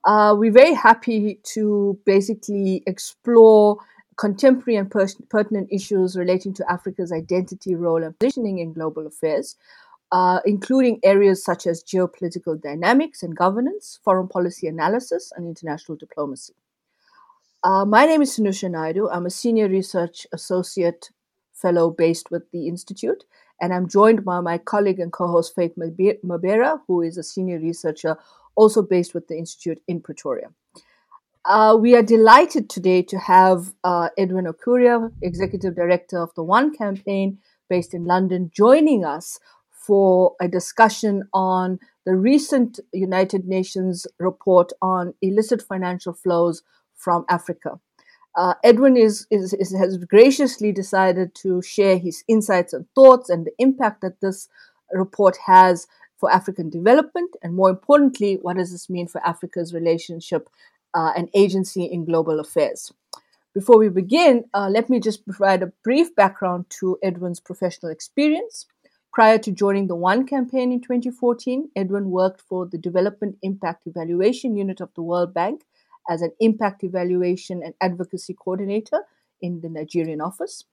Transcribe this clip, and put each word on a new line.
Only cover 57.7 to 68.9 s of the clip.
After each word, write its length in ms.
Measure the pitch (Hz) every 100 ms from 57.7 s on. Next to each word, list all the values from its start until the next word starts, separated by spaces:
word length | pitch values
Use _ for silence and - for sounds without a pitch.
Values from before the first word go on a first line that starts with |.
| 185 - 294 277 254 202 196
what 160 | 180 180
does 140 | 180
this 180 | 175 -
mean 180 | 180 175
for 140 | -
Africa's 480 | 170 170 180 180 170
relationship, 800 | 170 165 165 - 165 - 165 160 _ _ _ _ 170
uh, 160 | 160 165
and 140 | 170 202
agency 480 | 202 190 185 190
in 220 | 175 175 160
global 340 | 165 160 156
affairs. 520 | 151 165 143 - - _ _ - _ _ _
Before 240 | 202 196 226
we 120 | 214
begin, 560 | 180 185 294 339 240 226 202
uh, 120 | 196
let 220 | 214 226
me 100 | 247
just 280 | 214 208 -
provide 340 | 185 196 190
a 100 | 185 _
brief 320 | 226 269 339 269
background 500 | 190 - 185 180 180 -
to 180 | 185 180
Edwin's 360 | 196 175 180 175
professional 520 | _ 185 - - 170
experience. 720 | 156 - - 302 320 466 - - _ _